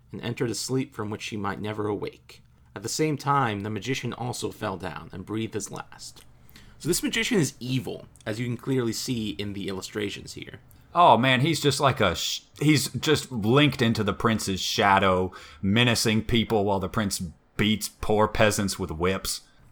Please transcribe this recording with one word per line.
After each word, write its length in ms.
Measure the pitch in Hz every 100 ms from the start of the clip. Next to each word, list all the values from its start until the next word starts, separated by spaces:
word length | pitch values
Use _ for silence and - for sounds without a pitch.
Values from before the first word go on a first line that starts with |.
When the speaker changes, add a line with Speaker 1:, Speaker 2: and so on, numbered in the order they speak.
| _
Speaker 1:
and 80 | -
entered 280 | 113 117 120
a 60 | 104
sleep 400 | - 131 127 -
from 140 | 104
which 120 | 107
she 140 | - 107
might 240 | 98 -
never 280 | 104 107 104
awake. 540 | 98 - - _ - - _ _
At 100 | 104
the 60 | 107
same 280 | - 156 139
time, 440 | 139 139 120 101
the 80 | 107
magician 440 | 107 120 135 120
also 360 | - 120 - 104
fell 280 | - 107 92
down 320 | 92 80 80
and 140 | 95 92
breathed 300 | 107 110 107
his 160 | -
last. 520 | - - - - - - - - - - -
So 100 | 147
this 160 | 180
magician 340 | 285 226 220 208
is 180 | 131 -
evil, 460 | 123 131 - 92 - - 110
as 140 | 110
you 60 | 123
can 100 | 117
clearly 380 | 139 131 117
see 380 | 107 - 120 107
in 200 | - 104
the 160 | 98 95
illustrations 680 | 95 - 107 101 - - -
here. 240 | - - - - - 170
Speaker 2:
Oh 220 | 170 113
man, 240 | 131 127
he's 180 | 160 143
just 220 | 143 -
like 180 | 139 -
a 160 | 98 82
sh-, 280 | - - _ -
he's 260 | 151 143 -
just 400 | 120 156 143 -
linked 520 | 123 107 135 147 -
into 220 | 113 110
the 100 | 101
prince's 480 | 92 117 107 - 92
shadow, 720 | - - 101 98 98 92 92 - - -
menacing 640 | 98 110 123 113 113 110
people 400 | 104 117 104 110
while 160 | 101 98
the 80 | 92
prince 340 | 110 104 - 87 - _ -
beats 320 | 107 104 -
poor 380 | - - 107 107
peasants 520 | - 107 101 98 -
with 100 | 90
whips. 520 | 80 90 95 - - _ _ -